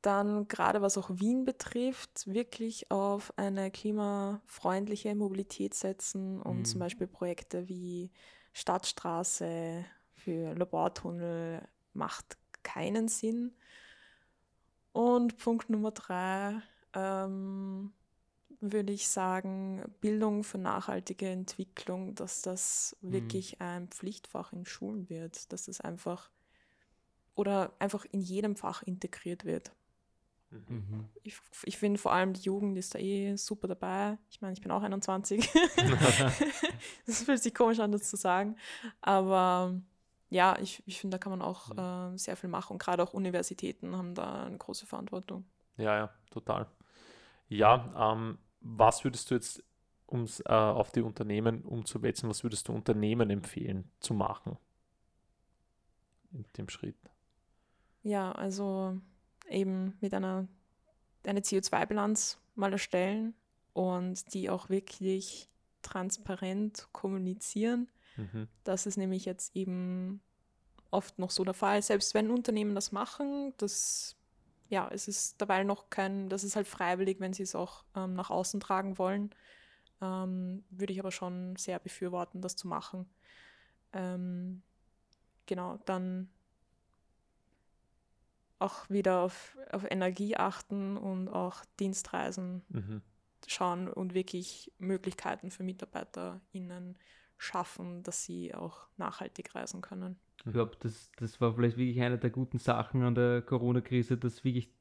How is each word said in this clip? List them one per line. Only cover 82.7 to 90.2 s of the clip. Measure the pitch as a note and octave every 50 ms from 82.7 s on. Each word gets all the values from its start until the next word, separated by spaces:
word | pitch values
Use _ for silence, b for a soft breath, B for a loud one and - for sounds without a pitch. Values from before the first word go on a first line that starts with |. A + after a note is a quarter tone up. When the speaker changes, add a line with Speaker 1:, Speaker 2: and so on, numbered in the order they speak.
| E3 D#3 - - - F#3 F3+ - b b b b b b b b b b b b b b _ _
Speaker 1:
Ähm, | - F#3+ F#3 F3+ F3+ F3+ F3+ F3+ F3+ F3+ F3+ F#3 F#3 F#3 - _ _ _ _ _ _ _ _ _ _ _ _ _ _ _ _
genau, | - G3 F3+ F3+ F3+ - G#3 -
dann | - F#3+ F#3 F#3 F#3 F#3 F#3 F#3 F#3 _ _ _ _ _ _ _ _ _ _ _ _ _ _ _ _ _ _ _ _ _ _ _ _ _ _ _ _ _ _ _ _ _ _ _ _ _ _ _ _ _ _ _ _ _ _
auch | F#3 G3 - - - -
wieder | G3 G3+ F#3 F#3+ F#3 F3+
auf, | F3 F#3 F3+ - - - - C4+ C4+ -
auf | - G3+ G3 -
Energie | - F#3+ F#3 F#3 F#3 F#3